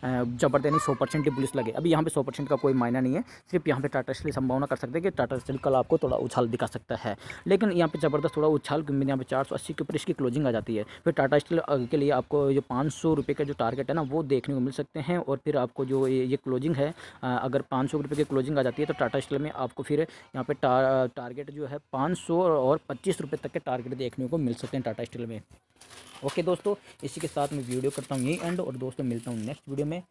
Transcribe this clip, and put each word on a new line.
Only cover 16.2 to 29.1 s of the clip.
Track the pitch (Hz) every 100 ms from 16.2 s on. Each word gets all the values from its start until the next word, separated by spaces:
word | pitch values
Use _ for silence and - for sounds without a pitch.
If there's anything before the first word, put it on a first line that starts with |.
| 127
ये | 135
क्लोजिंग | - 127 147 135
है, | 143 165 - -
अ, | 127 123
अगर | 127 135
पाँच | 131 131 135
सौ | 156
रुपये | 139 147
की |
क्लोजिंग | 147 135 131 147
आ |
जाती | 127 117
है, | 151
तो |
टाटा | 156 127 147
स्टील | - 139
में | 151
आपको | - 123 -
फिर | 131 147
यहाँ | 160 - - 135
पे | 127
टा-, | 143 139 127 131 135 127 -
टारगेट | 120 123 143
जो | 143 143
है | 147
पाँच | _ 131 143 180
सौ | - 170
और | 180 151 131 156 _
पच्चीस | 127 - 175
रुपये | 143 147
तक | -
के | 170
टारगेट | 151 127 123
देखने | 127 123 - 127
को | 165
मिल | 131
सकते | 117 127 135
हैं |
टाटा | 123 110
स्टील | 120 117 117
में। | 110 - - _ _ - - - -
ओके | 139 -
दोस्तों, | 170 175 202 202 - -
इसी | 139 -
के | 160
साथ | - 143
मैं | 147
वीडियो | 123 123 135
करता | 143 131 135
हूँ |
यहीं | 127 175
एंड, | 170 175
और | 151 127
दोस्तों | 131 131
मिलता | 131